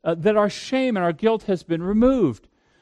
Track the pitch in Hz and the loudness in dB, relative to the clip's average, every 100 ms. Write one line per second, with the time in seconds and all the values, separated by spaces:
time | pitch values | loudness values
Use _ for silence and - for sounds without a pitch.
0 | 165 170 180 214 208 - - 262 262 208 | -6 -2 0 2 0 -2 -6 -2 -2 0
1 | 175 156 220 226 - 185 - 165 180 214 | -2 0 0 0 -2 -4 -4 -6 -2 2
2 | 247 262 165 110 _ _ _ _ | 4 4 0 -2 _ _ _ _